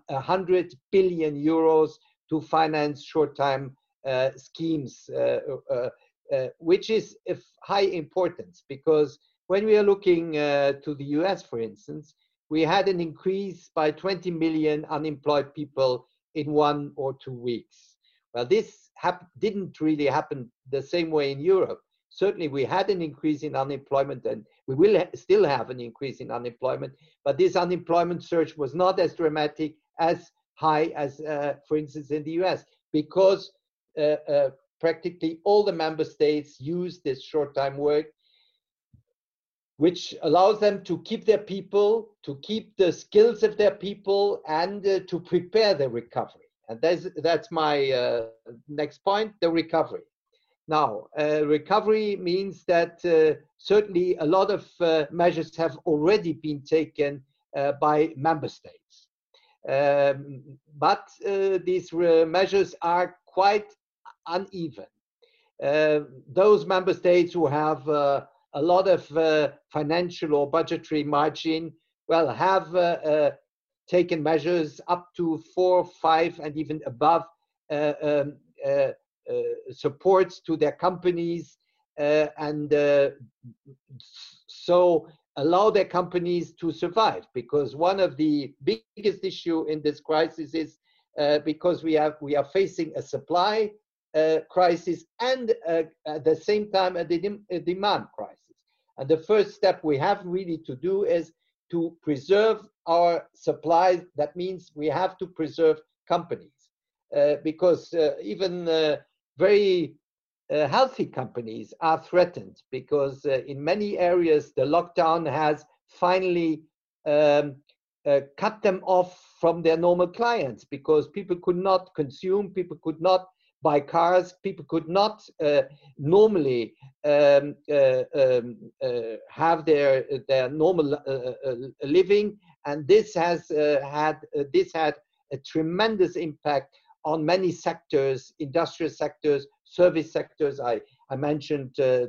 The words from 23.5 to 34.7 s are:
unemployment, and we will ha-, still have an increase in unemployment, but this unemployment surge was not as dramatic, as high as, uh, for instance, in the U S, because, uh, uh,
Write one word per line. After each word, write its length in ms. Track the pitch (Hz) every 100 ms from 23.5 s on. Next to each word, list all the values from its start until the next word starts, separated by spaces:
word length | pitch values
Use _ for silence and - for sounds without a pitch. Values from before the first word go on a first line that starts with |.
unemployment, 720 | 135 135 139 - 139 143 127
and 220 | 117 113 - _ -
we 100 | 135
will 220 | 202 185
ha-, 120 | 175
still 300 | - - 208
have 240 | 165 131 110
an 100 | 127
increase 420 | 120 - 139 110
in 100 | 117
unemployment, 640 | 120 120 117 127 131 139 - _ _
but 120 | 139 139
this 180 | 185
unemployment 680 | 180 175 175 175 170 175 170
surge 320 | - 170 156 151
was 180 | 135
not 240 | 156 185 190
as 160 | 165
dramatic, 600 | - 160 151 151 - 151 - _ -
as 320 | 165 175 - _ _
high 320 | _ 156 151 165 147
as, 240 | 143 135
uh, 340 | 156 147 143 139 _
for 80 | 156
instance, 340 | 151 156 135
in 120 | 151
the 80 | 151
U 120 | 165
S, 200 | 185 170 - _ _
because, 600 | 151 151 185 190 185 - _ _ _ _ 156
uh, 180 | 151 147 160
uh, 220 | 143 139 135 _